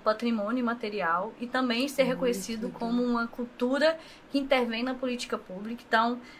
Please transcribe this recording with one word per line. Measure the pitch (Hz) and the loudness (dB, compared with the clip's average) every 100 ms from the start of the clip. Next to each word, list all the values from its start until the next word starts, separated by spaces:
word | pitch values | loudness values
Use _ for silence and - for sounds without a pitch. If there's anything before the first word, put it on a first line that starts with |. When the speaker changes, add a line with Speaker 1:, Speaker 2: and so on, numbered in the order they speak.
Speaker 1:
patrimônio | - 214 240 226 202 247 | 0 2 2 0 0 0
imaterial | 240 240 220 208 170 175 208 226 | 0 -2 -4 -2 0 0 0 -6
e | 240 | -4
também | 262 254 233 277 | 0 2 0 0
ser | 285 | 2
Speaker 2:
Muito | 254 262 | 2 2
Speaker 1:
reconhecido | 254 220 190 226 247 | 0 0 -2 -6 -6
Speaker 2:
legal. | - | -4
Speaker 1:
como | 233 240 | -2 0
uma | 247 240 233 | 2 0 0
cultura | - 247 - 247 277 311 320 - - - | -4 -8 -2 0 4 4 2 -4 -20 -4
que | 277 | -2
intervém | 269 262 233 226 | 2 2 2 0
na | 254 | -4
política | 254 262 240 - 214 | -2 -2 -4 -4 -6
pública. | - 185 214 240 - | -6 -10 -8 -10 0
Então, | 226 233 240 - - | 4 4 0 -8 -18